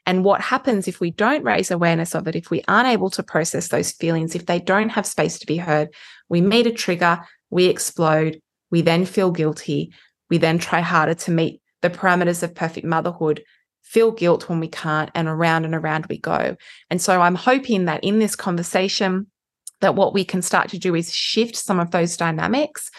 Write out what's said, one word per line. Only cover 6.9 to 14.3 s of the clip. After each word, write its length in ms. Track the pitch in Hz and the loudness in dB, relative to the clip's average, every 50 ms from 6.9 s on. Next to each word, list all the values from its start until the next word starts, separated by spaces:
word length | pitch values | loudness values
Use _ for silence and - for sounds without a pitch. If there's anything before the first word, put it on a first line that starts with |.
| 175 170 185 170 170 170 - - - _ _ - | 0 2 2 2 2 0 -4 -12 -20 _ _ -2
we 160 | 185 180 185 | 2 2 4
explode, 760 | 180 175 - - - - - 165 156 156 156 156 160 160 - _ _ _ _ _ - | 4 2 0 -4 -6 -2 0 2 2 4 2 2 0 -4 -6 _ _ _ _ _ -2
we 100 | 175 170 | 0 2
then 240 | 165 170 165 175 185 | 4 4 2 2 0
feel 240 | 180 - 208 190 180 | 0 0 0 0 2
guilty, 640 | 170 165 156 156 147 - - - 143 143 165 - - _ _ _ _ _ _ - | 2 0 0 -2 -2 -4 -6 -6 -4 -4 -4 -6 -12 _ _ _ _ _ _ -2
we 80 | 170 | 0
then 200 | 160 165 160 165 | 2 2 2 2
try 220 | 175 - - 175 170 | 0 0 0 0 0
harder 340 | 170 170 175 160 156 156 165 | 0 2 2 2 2 0 -2
to 180 | - - 185 | -2 -2 0
meet 300 | 165 165 160 - - - _ _ _ _ | 0 2 0 0 -4 -8 _ _ _ _
the 80 | - 175 | -2 -2
parameters 540 | 175 - 196 185 180 185 180 175 170 175 175 | -2 0 2 2 4 4 2 2 0 0 -4
of 120 | 170 - | -6 -6
perfect 320 | - 175 165 - - - | -4 -6 -6 -6 -6 -4
motherhood, 560 | 165 165 160 156 175 170 - 165 151 151 - - _ _ _ _ _ _ _ _ | -2 -2 -2 -2 -2 -4 -2 -2 -2 -2 -2 -6 _ _ _ _ _ _ _ _
feel 260 | - - 226 226 226 | 0 2 4 4 4
guilt 380 | 220 220 175 175 | 2 2 2 2